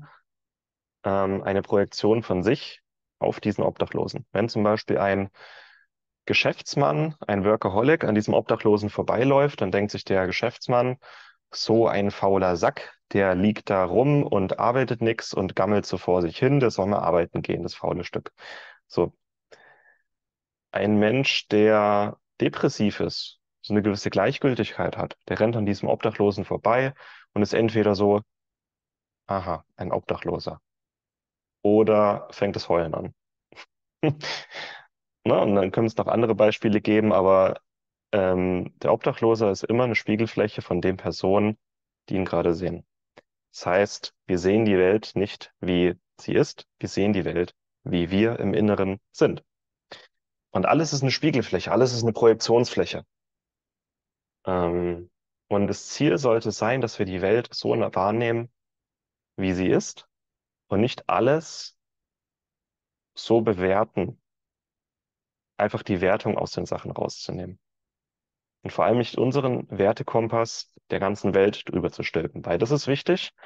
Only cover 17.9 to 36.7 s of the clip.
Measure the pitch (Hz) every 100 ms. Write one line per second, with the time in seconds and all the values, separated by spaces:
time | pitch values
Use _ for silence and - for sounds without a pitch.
17.9 | 87 87 - - - - - - - _
18.9 | - 87 - _ _ _ - _ _ _
19.9 | _ _ _ _ _ _ _ _ 98 101
20.9 | 107 107 127 139 - - 107 107 107 104
21.9 | 101 104 - _ - 135 - 151 - 104
22.9 | - 87 - - - _ _ - 104 104
23.9 | 98 - - 113 143 139 123 104 - 87
24.9 | - 87 - - 92 107 117 101 98 135
25.9 | 123 117 - 101 95 92 92 104 120 135
26.9 | - - - _ - 104 - 113 110 104
27.9 | 98 101 104 - _ _ _ _ _ _
28.9 | _ _ _ - 98 90 80 - - 90
29.9 | - - 85 85 82 - 80 _ _ _
30.9 | _ _ _ _ _ _ _ 208 214 214
31.9 | - 208 202 - - 101 104 - 85 82
32.9 | 76 - - _ _ _ - - _ _
33.9 | _ 156 151 - - - - - - -
34.9 | _ _ _ - 151 156 101 92 107 117
35.9 | - 98 110 113 104 107 - 113